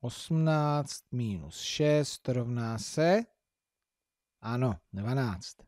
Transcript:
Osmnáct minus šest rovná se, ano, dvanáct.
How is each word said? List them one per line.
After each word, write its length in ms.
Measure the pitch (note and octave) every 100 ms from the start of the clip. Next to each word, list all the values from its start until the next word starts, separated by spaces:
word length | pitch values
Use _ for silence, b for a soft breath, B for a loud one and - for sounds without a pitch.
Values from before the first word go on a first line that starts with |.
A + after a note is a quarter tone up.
Osmnáct 1040 | B2 - - D#3+ D#3+ D#3 D3 D3 C#3+ - _
minus 480 | B2 A#2 G2 D2 -
šest 680 | - - D3+ D3+ C#3+ - -
rovná 500 | B2 A#2+ A#2+ A2+ A2+
se, 460 | G#2 - D#3+ G3 A#3 _ _ _ _ _ _ _ _ _ _ _
ano, 360 | G#2+ A#2+ B2+ G2 _
dvanáct. 640 | F#2+ G#2 C3 B2+ F2+ - -